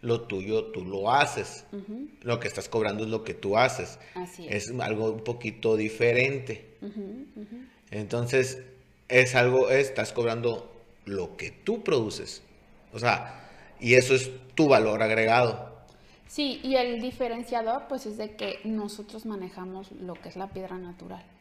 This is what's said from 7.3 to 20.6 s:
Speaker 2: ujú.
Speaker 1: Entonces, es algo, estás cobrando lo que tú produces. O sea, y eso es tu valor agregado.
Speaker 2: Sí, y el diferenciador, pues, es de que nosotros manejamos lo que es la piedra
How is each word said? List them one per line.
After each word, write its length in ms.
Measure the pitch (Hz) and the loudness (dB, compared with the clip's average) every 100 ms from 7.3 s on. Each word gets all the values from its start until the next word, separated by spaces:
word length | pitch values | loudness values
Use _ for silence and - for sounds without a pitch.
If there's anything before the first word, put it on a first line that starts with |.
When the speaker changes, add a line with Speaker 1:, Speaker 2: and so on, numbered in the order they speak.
| - | -16
Speaker 2:
ujú. 220 | 208 240 262 _ _ | -14 -16 -18 _ _
Speaker 1:
Entonces, 680 | 104 104 120 120 131 123 - - - _ _ _ | -10 -4 -4 0 0 0 -4 -14 -20 _ _ _
es 280 | 127 123 127 | 4 6 4
algo, 340 | 123 127 127 | 4 4 4
estás 420 | 131 135 - 110 | 4 2 0 -4
cobrando 680 | - 117 113 120 107 - - - - - | 0 -2 0 -2 -4 -10 -20 -20 -20 -8
lo 320 | 98 85 - | -6 -6 -8
que 140 | 82 | -12
tú 320 | - - 226 | -8 -4 -4
produces. 580 | 202 147 107 - - - - - _ - - | 0 0 0 -6 -12 -14 -18 -20 _ -20 -16
O 80 | 107 | -2
sea, 480 | 120 98 - - - - - - | 2 2 -2 -14 -18 -20 -20 -6
y 140 | 117 | 8
eso 220 | 127 123 131 | 8 10 2
es 160 | 123 - - - | 2 -10 -8 4
tu 120 | 151 | 8
valor 340 | 127 110 107 | 8 8 4
agregado. 680 | 110 110 113 120 120 110 - - - - - - - | 4 4 6 6 6 2 -10 -18 -20 -20 -20 -20 -14
Speaker 2:
Sí, 320 | - 285 240 | -4 -4 -2
y 120 | 254 262 | 0 2
el 240 | 247 233 | 2 -2
diferenciador, 840 | 247 - 247 233 233 240 226 254 - | -6 -4 -4 -4 -4 -2 -2 -4 -4
pues, 180 | 262 214 | -8 -8
es 100 | 214 | -8
de 180 | 214 214 | -10 -8
que 240 | 202 190 | -8 -6
nosotros 640 | 220 214 208 214 214 220 220 | -4 -4 -4 -10 -14 -12 -10
manejamos 680 | 202 185 185 185 190 202 | -8 -10 -10 -12 -12 -14
lo 240 | - 180 170 | -14 -12 -12
que 120 | 170 | -14
es 60 | 180 | -12
la 120 | 196 | -10
piedra 240 | 190 | -10